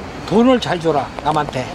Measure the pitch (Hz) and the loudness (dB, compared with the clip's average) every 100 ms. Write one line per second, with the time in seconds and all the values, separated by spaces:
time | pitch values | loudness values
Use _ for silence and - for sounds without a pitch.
0 | - - - 202 247 247 139 175 160 143 | 0 -12 0 4 6 4 2 -2 0 0
1 | - - 147 151 147 131 127 | -2 -4 -2 -2 -2 -4 -6